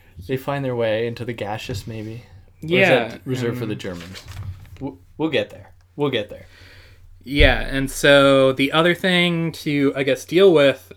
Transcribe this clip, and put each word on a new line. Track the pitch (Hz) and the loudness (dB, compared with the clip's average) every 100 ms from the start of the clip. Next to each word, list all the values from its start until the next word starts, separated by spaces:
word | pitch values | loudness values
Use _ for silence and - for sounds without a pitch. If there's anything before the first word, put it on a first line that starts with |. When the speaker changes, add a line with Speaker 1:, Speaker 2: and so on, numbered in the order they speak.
| _ - - | _ -16 -8
Speaker 1:
They | 131 | -6
find | 139 143 | -4 -4
their | 135 | -4
way | 120 113 110 117 | -2 -2 -2 -4
into | 117 | -6
the | 120 | -8
gaseous, | 117 101 110 - 110 113 | -8 -8 -8 -8 -10 -10
maybe. | 113 110 113 - - - _ | -12 -12 -14 -18 -20 -20 _
Or | |
is | 156 | -2
Speaker 2:
Yeah, | 180 190 131 113 | 2 4 2 0
Speaker 1:
that | - 139 | -8 -8
reserved | 123 120 123 | -4 -4 -4
for | 110 | -6
the | |
Speaker 2:
and | 101 | -8
Speaker 1:
Germans? | 98 87 87 92 - - - - - - | -8 -10 -12 -18 -16 -14 -14 -14 -18 -12
W-, | 135 - _ - | -12 -12 _ -6
we'll | 160 | -2
get | 127 101 | -2 -4
there. | 92 - - _ | -8 -20 -20 _
We'll | - 143 | -6 -4
get | 117 104 | -4 -6
there. | - - - - - - - - - | -12 -20 -20 -20 -20 -20 -20 -20 -20
Speaker 2:
Yeah, | 123 143 143 117 | -4 2 4 2
and | - 135 135 | -2 -4 -4
so | - 151 143 139 135 131 | 0 4 6 6 6 4
the | 131 139 | 2 0
other | 156 170 | 2 2
thing | 170 190 180 175 170 165 | 2 0 2 2 0 -4
to, | 156 160 143 139 | -6 -4 0 0
I | 143 | 0
guess, | 139 127 | -2 -2
deal | - 160 196 | -2 4 6
with, | 156 139 123 - | 6 4 2 -6